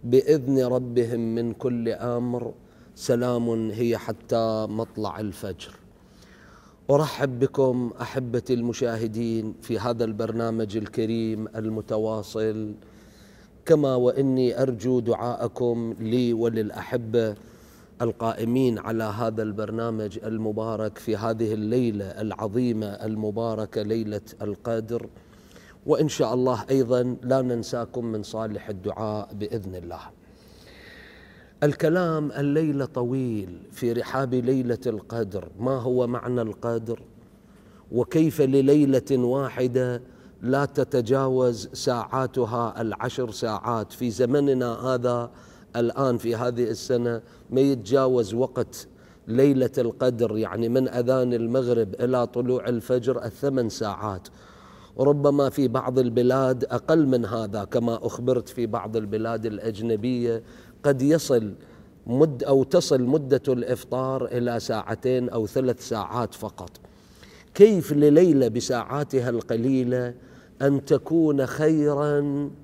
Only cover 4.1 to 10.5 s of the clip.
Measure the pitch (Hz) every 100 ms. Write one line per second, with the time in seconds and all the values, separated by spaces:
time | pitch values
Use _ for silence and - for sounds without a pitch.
4.1 | 110 - 120 113 110 110 107 113 - 104
5.1 | 82 107 87 101 92 - - - - -
6.1 | - - - - - - _ - 139 151
7.1 | - 135 123 135 - 131 123 120 - 120
8.1 | 135 123 120 110 123 120 113 120 113 113
9.1 | 107 117 113 107 - - 110 120 117 113
10.1 | 107 113 113 117